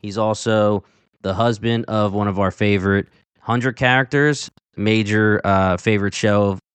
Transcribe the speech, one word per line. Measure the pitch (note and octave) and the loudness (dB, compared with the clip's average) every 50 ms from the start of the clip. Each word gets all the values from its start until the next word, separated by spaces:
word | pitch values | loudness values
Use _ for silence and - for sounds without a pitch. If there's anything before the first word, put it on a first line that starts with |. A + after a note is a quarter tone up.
He's | - G#2 G2 | -12 -8 -4
also | A2+ A2 A2 A2 - - A#2 A2 G#2+ G#2 G#2 G#2 G2 - _ _ _ _ _ _ _ - | -2 -2 -2 -2 -2 -2 0 2 2 2 2 0 -2 -4 _ _ _ _ _ _ _ -8
the | F#2+ F#2+ | -6 -2
husband | F#2 A2+ A#2+ A#2 G#2 G#2+ A#2 A#2 A2+ - | 0 0 0 0 -2 -2 -2 -2 -2 -4
of | - A2 G#2+ G#2 G2+ F#2+ | -2 -2 0 0 0 -2
one | G#2 G#2 | -2 -2
of | G2+ F#2 G2 | -2 -2 0
our | G2 F#2 | -2 -2
favorite | - - G#2+ G#2 G2+ G2 F2+ G2 G2 G2+ F#2+ _ _ _ _ _ _ _ | 0 0 0 0 2 2 2 2 0 0 -2 _ _ _ _ _ _ _
Hundred | _ - A2+ B2 A#2 A#2 A2 | _ -4 -4 -2 -2 -4 -4
characters, | - C3 B2+ B2+ C3 C3 - - C#3+ C#3+ D3 C#3+ - - - _ _ _ _ _ | 0 0 2 2 2 0 0 0 0 2 2 0 -2 -6 -14 _ _ _ _ _
major, | - G2+ G#2+ A2 A2 A2 G2+ A2 G#2+ G#2+ G#2+ G#2 - - | -2 0 2 2 2 0 0 0 2 2 2 2 2 2
uh, | G2+ G2 F#2+ F#2+ F#2+ F2+ | 2 2 2 2 2 0
favorite | F2 - A2+ G#2+ G2+ G2+ G2+ - | 0 0 0 0 0 -2 -4 -4
show | - - G#2+ G#2 G#2 G2+ G2+ | -2 0 2 2 2 2 0
of | F#2+ F#2+ _ _ | -2 -4 _ _